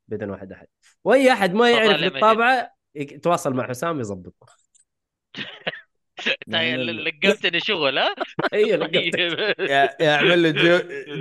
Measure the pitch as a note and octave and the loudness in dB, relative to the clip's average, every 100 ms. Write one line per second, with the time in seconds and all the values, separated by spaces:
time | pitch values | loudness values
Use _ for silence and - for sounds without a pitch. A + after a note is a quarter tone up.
0 | - G#2+ G#2 F#2+ F#2+ F2 - _ _ _ | -12 -10 -8 -10 -14 -20 -20 _ _ _
1 | F3 B3+ C4 A#3 F#3+ G3 A#3+ A#3 A3 G3 | 2 4 4 4 2 2 4 4 4 2
2 | F#3 C3+ G#3+ A3 A#3 C4 - _ _ D3+ | -2 2 2 4 2 0 -2 _ _ -12
3 | C#3 C#3+ E3+ E3+ D3 B2+ A#2 B2 E3+ D#3 | -12 -6 0 0 0 -4 -4 -6 -6 -4
4 | A2 F#2+ F2+ - _ _ _ _ _ _ | -6 -8 -14 -20 _ _ _ _ _ _
5 | _ _ _ - - - - - - _ | _ _ _ -14 -14 -12 -12 -12 -16 _
6 | _ - E3 D3+ - E3+ D#3+ B2+ B2+ B2 | _ -10 -6 -6 -6 -4 -2 -2 -4 -6
7 | D#3 D3+ F3+ G3+ F#3+ E3+ - G3 C#3 C#3 | -8 -2 0 0 0 -2 -2 0 0 0
8 | B3+ G4+ - - - G3+ A3+ F3 E3 E3 | -2 -2 -8 -6 -4 0 2 0 0 -2
9 | E3+ D#3+ F3 D3+ G#3 E3 E3+ C#3 C#3 - | -2 -2 -2 -2 -2 -2 0 2 2 2
10 | D#3+ D3 D3 F3 E3 D3+ E3 F3 F3 C#3 | 2 4 4 4 2 4 4 4 0 -10
11 | C3+ C#3+ | -10 -4